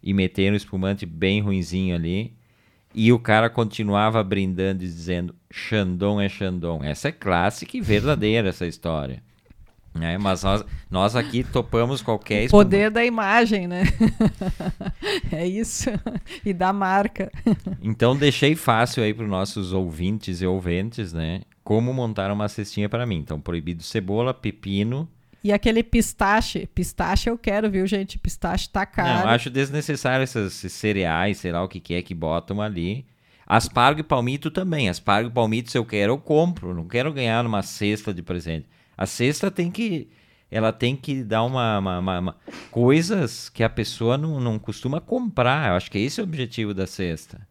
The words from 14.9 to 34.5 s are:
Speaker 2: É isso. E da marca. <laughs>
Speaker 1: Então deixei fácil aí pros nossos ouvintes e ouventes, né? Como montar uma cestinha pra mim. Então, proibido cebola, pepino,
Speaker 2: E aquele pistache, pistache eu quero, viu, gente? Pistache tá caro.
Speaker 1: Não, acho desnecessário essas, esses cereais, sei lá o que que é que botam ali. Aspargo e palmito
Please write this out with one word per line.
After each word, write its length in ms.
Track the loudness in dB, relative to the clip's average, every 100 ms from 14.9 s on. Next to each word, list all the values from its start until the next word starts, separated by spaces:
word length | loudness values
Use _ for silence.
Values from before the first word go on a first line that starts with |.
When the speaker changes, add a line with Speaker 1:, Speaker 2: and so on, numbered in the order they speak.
| -6 -4 -4 -4
Speaker 2:
É 140 | -2 -2
isso. 440 | -2 -4 -2 -2 -4 -6 -8 -10 -8 -4
E 80 |
da 180 | 0 0
marca. 580 | 2 2 2 2 -2 -8 -2 0
<laughs> 360 | 0 -2 -6
Speaker 1:
Então 340 | -4 2 4 6
deixei 400 | 4 4 2 2
fácil 480 | 2 4 2 2
aí 100 | 0
pros 160 | 0 -2
nossos 420 | -2 -2 -4 -2
ouvintes 680 | 0 -2 -2 -2 -2 -4 -2
e 40 | 0
ouventes, 680 | 0 0 -2 -2 -6 -6
né? 280 | -4 -4 -4 -10 _
Como 300 | 0 0 2
montar 380 | -2 -4 -2 -2
uma 160 | -2 -4
cestinha 420 | -4 -6 -4 -2
pra 160 | -2 -2
mim. 120 | -4
Então, 220 | -4 -8
proibido 440 | -4 -6 -4 -8
cebola, 500 | -4 -4 -2 0 0
pepino, 720 | -2 -6 -8 -4 0 0 -2 -8 _ _ _
Speaker 2:
E 100 | 0
aquele 280 | 2 4 2
pistache, 840 | 2 2 0 0 2 2 2 -6 -6 -4
pistache 540 | -4 -4 0 0 0
eu 80 | -2
quero, 320 | -2 0 0
viu, 180 | 0 0
gente? 320 | -2 -4 -4
Pistache 500 | -6 -4 -2 -2 -2
tá 160 | -4 -2
caro. 400 | 0 2 2 4
Speaker 1:
Não, 80 |
acho 160 | 2 2
desnecessário 720 | -2 -2 -2 -4 -2 0 0
essas, 240 | 0 -2 -4
esses 200 | -6 -12
cereais, 640 | -4 -2 0 0 0 0 -2
sei 140 | -4
lá 120 | -4
o 40 | -4
que 120 | -8
que 140 | -6
é 80 | -6
que 120 | -4
botam 480 | -6 -2 -2 -4 -6
ali. 440 | -4 -4 -4 -6 -10 _ _ _ _
Aspargo 540 | 2 4 4 4 4
e 20 |
palmito 480 | 0 0 0 -2 -4